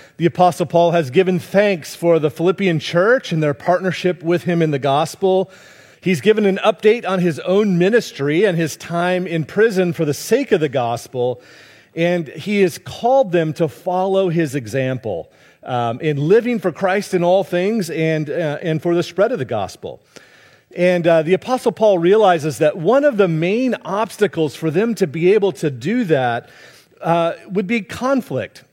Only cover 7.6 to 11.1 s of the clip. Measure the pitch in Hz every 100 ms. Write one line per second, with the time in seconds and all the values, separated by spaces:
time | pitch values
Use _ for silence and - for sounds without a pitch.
7.6 | 214 170 185 233 - - 143 160 214 165
8.6 | 160 - - 170 180 180 180 165 143 196
9.6 | 226 190 180 165 151 139 - 247 277 185
10.6 | 147 131 120 120 -